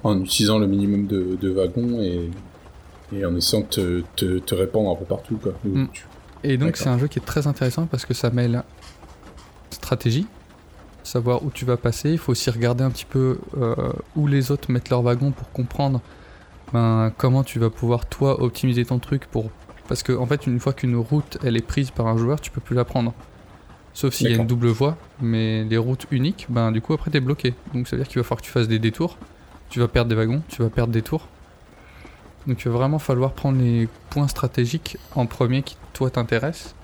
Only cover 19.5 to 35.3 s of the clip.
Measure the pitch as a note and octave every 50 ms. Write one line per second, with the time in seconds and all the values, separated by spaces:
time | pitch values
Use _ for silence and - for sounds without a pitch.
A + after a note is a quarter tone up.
19.5 | - - - - - - - - A#2+ - - - B2+ A#2 B2 A#2+ D3 C#3+ - C3+
20.5 | B2 A#2+ - C#3 C3 - - B2+ A#2+ A#2 A2+ - D3 D3+ - - - - - B2+
21.5 | A2+ A2+ A2+ - - C#3+ C#3 B2+ - - A#2 A2+ A2+ A2+ A#2 B2 D3 D3+ - -
22.5 | - B2+ - - A#2+ B2 A#2+ - - C3 A#2 A#2 A2+ - - - - - - -
23.5 | - - - - - - - - - - - C3+ - - A#2+ A2+ A#2 A2+ A#2 A2+
24.5 | B2 A#2+ A#2+ A#2+ A2+ A2+ C3+ D3 D#3+ D#3+ - - - - B2+ A#2 A2+ A2 A2+ A2
25.5 | A2 A2 A2 A2 A2+ A2+ A2+ B2 C3 B2+ - - C#3+ B2 C3 D#3+ G3 - - -
26.5 | A#2+ A#2+ A2+ A2+ A2+ A2+ - - D#3+ D3+ - D#3+ D3+ C#3+ B2+ B2+ D3 - - B2+
27.5 | A#2+ - - - C#3+ B2 B2 - B2 B2 C3+ - - C3 A2+ - B2 - - -
28.5 | - B2+ A#2 A2 A2+ A2 A2 A2+ G#2+ - D#3+ F3+ - - - - - - - -
29.5 | - - - - - A#2+ A#2+ A#2 - B2+ A#2+ A#2+ A2 A2 A2 A2 B2 D3+ D#3+ -
30.5 | - - A#2 A2+ - B2 A#2 A#2 A2+ A2+ A2 - D#3 D#3+ - - - - - -
31.5 | - - - - - - - - - - - - - - - - - - - C#3
32.5 | B2+ - - B2 A#2 A#2+ C3 C#3 D3+ D3+ - - C3 B2 C3 C3+ C3 - - C#3
33.5 | C3+ C3 B2+ A#2+ A#2 A#2 A2+ A2 - - - - - D3 C#3+ C3+ - - - B2+
34.5 | - - B2 A#2 C#3+ D#3+ - - - - - - - C#3+ B2 A2+